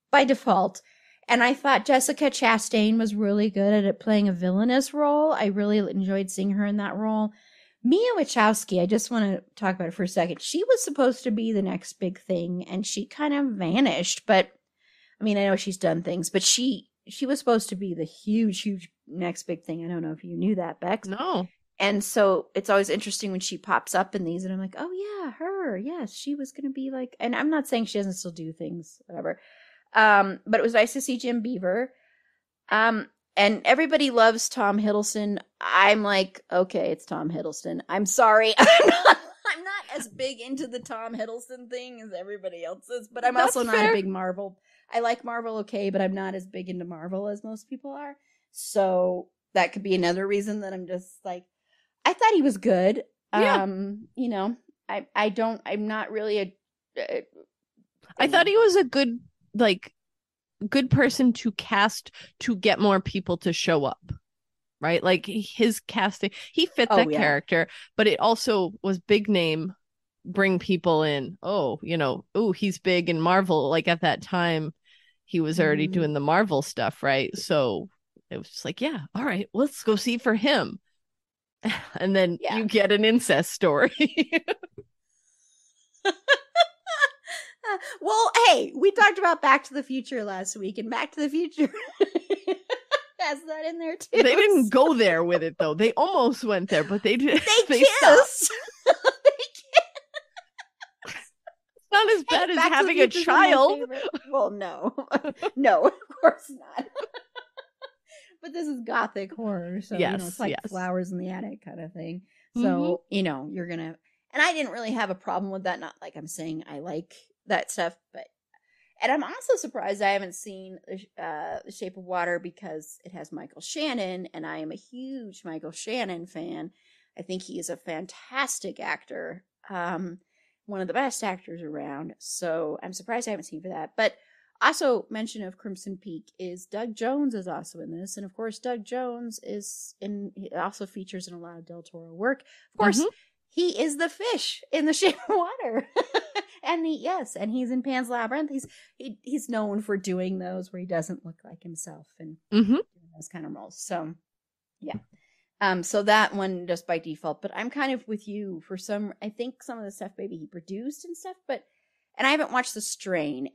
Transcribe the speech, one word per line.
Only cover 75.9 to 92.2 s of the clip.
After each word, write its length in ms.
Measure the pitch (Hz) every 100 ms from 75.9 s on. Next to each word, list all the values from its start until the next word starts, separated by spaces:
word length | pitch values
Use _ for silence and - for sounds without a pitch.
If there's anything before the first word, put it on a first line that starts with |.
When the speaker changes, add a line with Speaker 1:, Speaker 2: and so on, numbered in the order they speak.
Speaker 2:
doing 200 | 185 156
the 60 | 151
Marvel 420 | 143 170 214 147
stuff, 400 | - - 110 -
right? 300 | 139 135 127 -
So 520 | - 156 127 92 - _ _ _ _
it 80 | 113
was 100 | -
just 140 | -
like, 160 | - 170
"Yeah, 200 | 277 269 139
all 100 | 202
right, 240 | 269 196 202
let's 280 | 202 285 -
go 100 | - 214
see 220 | 247 240
for 160 | 247
him." 460 | 220 254 277 127 - _ _ _ _ _ _ _ _
<laughs> 80 | 220 208 - -
And 200 | 190 196
then 220 | 180 170
Speaker 1:
Yeah. 160 | - 220
Speaker 2:
you 80 | 214
get 240 | 220 196
an 120 | 208
incest 480 | 220 233 - 170 170
story. 400 | - 180 147 247 -
<laughs> 460 | 302 - 302 330 - - - - - _ _ _ _ _ _ _ _ _ _ _
Speaker 1:
<laughs> 60 | 392 370 - 571 - 679 679 - 762 622 571 554 - 698 - - 453 381 - 440
Well, 300 | 381 427 453 - 466
hey, 260 | 285 -
we 160 | 269 392
talked 280 | 392 415 381
about 240 | 359 330
Back 220 | 285 269
to 100 | -
the 80 | 277
Future 420 | 277 262 226 254
last 320 | 208 190 190 220
week, 220 | 196 208
and 120 | 220
Back 220 | 233 285
to 80 | -
the 80 | 294
Future 420 | 302 339 - 302 427 494 -
<laughs> 180 | 403 339